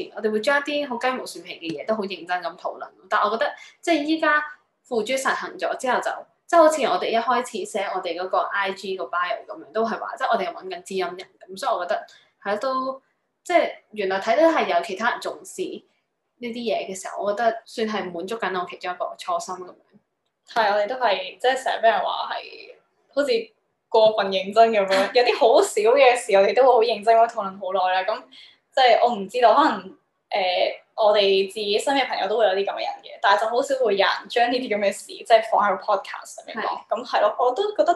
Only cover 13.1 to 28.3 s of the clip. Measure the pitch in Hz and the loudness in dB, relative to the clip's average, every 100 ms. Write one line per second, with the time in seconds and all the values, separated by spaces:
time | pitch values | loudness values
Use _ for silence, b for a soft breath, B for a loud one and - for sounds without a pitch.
13.1 | _ _ _ - 339 - - _ 214 190 | _ _ _ 0 0 0 -6 _ -6 -4
14.1 | 190 220 262 330 294 190 175 180 185 233 | -2 0 4 4 4 0 0 -2 -4 -4
15.1 | 196 175 - - - 175 208 _ _ _ | -4 -8 -12 -14 -10 -8 -10 _ _ _
16.1 | _ _ - 240 240 233 - - 190 - | _ _ -14 -12 -6 -4 -4 -6 -10 -10
17.1 | - 202 208 233 226 - - 220 202 180 | -6 -4 0 0 -2 -8 -6 -4 -4 -6
18.1 | 175 190 226 185 185 180 180 180 180 165 | -8 -8 -6 -4 -4 -6 -8 -8 -6 -8
19.1 | - - 170 180 185 180 - _ _ _ | -8 -6 -6 -6 -12 -14 -20 _ _ _
20.1 | _ _ _ - 240 208 208 208 254 233 | _ _ _ -6 0 2 2 -2 0 0
21.1 | 185 185 - 247 262 - - 226 202 - | 0 -4 -2 0 0 -2 2 2 2 0
22.1 | - - 113 - - - - _ _ _ | -4 -6 -8 -12 -18 -20 -20 _ _ _
23.1 | 269 285 226 - _ _ _ - 226 220 | -2 0 0 -4 _ _ _ 0 4 4
24.1 | 214 196 190 190 220 226 214 190 190 196 | 4 0 -2 0 4 6 4 2 2 2
25.1 | 247 247 392 240 285 392 - 214 277 254 | 2 4 4 6 6 4 2 4 6 6
26.1 | 240 - 196 196 233 262 240 233 208 208 | 6 4 4 4 6 6 6 4 2 4
27.1 | 226 233 226 196 196 185 190 185 185 185 | 6 4 0 -8 -6 -4 0 0 0 -2
28.1 | 240 - | -6 -8